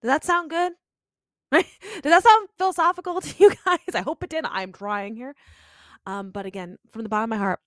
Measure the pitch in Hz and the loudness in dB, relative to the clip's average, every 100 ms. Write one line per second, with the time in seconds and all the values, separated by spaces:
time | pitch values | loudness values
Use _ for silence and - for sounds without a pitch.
0 | 226 277 - 349 330 330 359 349 _ _ | 0 -2 0 -2 -2 -2 -4 -4 _ _
1 | _ _ _ _ _ 294 - _ 403 427 | _ _ _ _ _ 0 0 _ -16 -8
2 | 285 339 453 440 403 _ 381 359 330 370 | 4 6 8 6 4 _ -4 2 0 0
3 | 359 349 - - 403 - - 359 - 190 | -6 -8 -8 6 6 6 -2 -2 -2 -6
4 | 196 320 - 320 254 - 190 185 202 208 | -6 -8 -6 -6 -4 -6 -8 -10 -6 -6
5 | 202 220 254 285 _ - _ _ - - | -6 -12 -14 -18 _ -20 _ _ -20 -20
6 | - 196 196 196 190 190 175 185 _ 220 | -12 -10 -10 -10 -10 -10 -14 -16 _ -12
7 | 214 214 226 220 196 180 | -4 -2 -2 -2 -2 -4